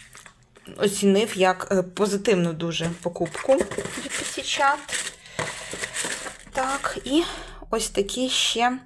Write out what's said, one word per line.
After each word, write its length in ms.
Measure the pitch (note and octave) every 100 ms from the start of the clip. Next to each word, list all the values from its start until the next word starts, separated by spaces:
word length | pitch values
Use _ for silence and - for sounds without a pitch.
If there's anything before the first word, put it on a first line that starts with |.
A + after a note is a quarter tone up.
| - - - _ _ - - -
оцінив 640 | G#3 G3+ G3+ G3 A3+ F#3
як, 300 | F#3 F3+ -
е, 120 | F#3+
позитивну 680 | F3+ - G3+ G3 A3 F#3 E3+
дуже 380 | D#3+ E3+ D#3+ E3 E3+
покупку 500 | F3 F3 E3 - -
G 60 | C#4 - - - - C#4
P 300 | - - -
T-чат. 400 | C4+ - C#4 D4 - - - - - - - - - - - - - - - - -
Так, 460 | - C4 C#4 - G#3
і 180 | A#3+ D4 E4+ - - - -
ось 180 | A3+ A3
такий 400 | - G3 B3 B3+
ще 500 | - - A3+ A#3+ C4